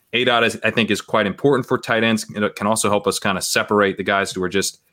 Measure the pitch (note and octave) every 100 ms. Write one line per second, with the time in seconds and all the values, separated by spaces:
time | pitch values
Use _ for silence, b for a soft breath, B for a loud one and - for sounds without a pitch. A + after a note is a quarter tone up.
0 | b A#2 B2 A#2+ A2+ G#2+ A2 - G#2+ G2+
1 | - A2+ G#2 F#2+ C#3 C3 A#2+ B2 - A2+
2 | A2+ A2 - G#2 G#2 - G#2 A2 G#2+ G#2
3 | G2+ - G#2 F#2 - A#2 G#2+ G#2 G2 F2+
4 | G2 G2+ F#2+ F#2+ F#2 F#2+ F#2 - _